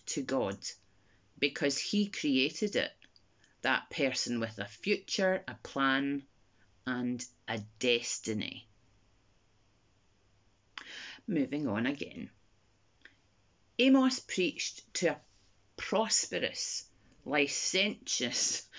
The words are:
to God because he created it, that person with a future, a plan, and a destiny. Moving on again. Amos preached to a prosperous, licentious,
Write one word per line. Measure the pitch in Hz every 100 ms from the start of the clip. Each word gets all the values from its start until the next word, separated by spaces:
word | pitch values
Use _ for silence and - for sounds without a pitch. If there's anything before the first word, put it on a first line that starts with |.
| -
to | -
God | 131 131 101 101 - - _ _ _ _ _ -
because | 143 - 143 139
he | - 208 202
created | - 156 131 139 - 208
it, | 120 - - - _ _ _ _ _
that | 131 127 -
person | - 135 123 - 120
with | 113 107
a |
future, | 104 - 196 208 - - 190 190 -
a |
plan, | 113 - 139 135 135 139 143 - _ _ _ _ _ -
and | 123 123 123 - _ -
a | 113 104 -
destiny. | 127 120 - - - 107 - - - _ _ _ _ _ _ _ _ _ _ _ _ _ _ _ _ _ _ _ _ - - - - - -
Moving | 165 131 147 139
on | 104
again. | 123 143 - 87 - - _ _ _ _ _ _ - _ _ _ _ _ _ -
Amos | 262 269 262 254
preached | - - 175 - - - -
to | - 165
a | 143 - _ _ _ _
prosperous, | - - 202 214 - - 175 131 - - - - _ - -
licentious, | - 147 143 - - 180 208 - - - 120 - - - -